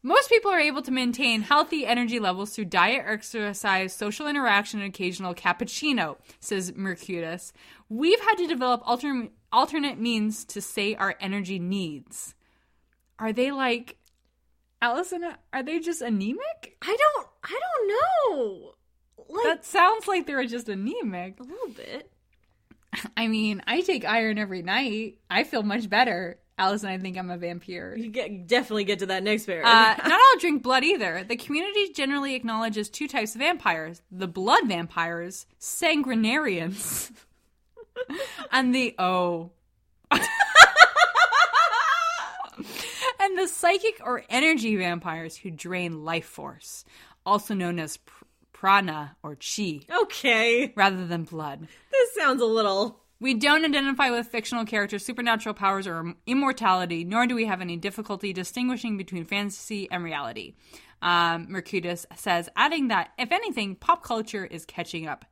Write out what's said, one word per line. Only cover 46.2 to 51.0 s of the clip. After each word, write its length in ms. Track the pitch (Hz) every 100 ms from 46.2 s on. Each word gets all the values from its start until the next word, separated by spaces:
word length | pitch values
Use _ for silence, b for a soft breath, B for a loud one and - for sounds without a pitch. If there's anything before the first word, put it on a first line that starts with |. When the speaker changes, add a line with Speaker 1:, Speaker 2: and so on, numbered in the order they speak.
Speaker 1:
force, 600 | - - 143 135 - - - b b b -
also 260 | 208 -
known 260 | 202 175 175
as 200 | 156 -
pr-, 260 | _ - _ _ _
prana 640 | - 190 196 185 156 143 -
or 140 | 151 143
chi. 440 | - - 196 147 - 349
Speaker 2:
Okay. 720 | 403 - 262 226 233 233 269 -
Speaker 1:
Rather 280 | 196 185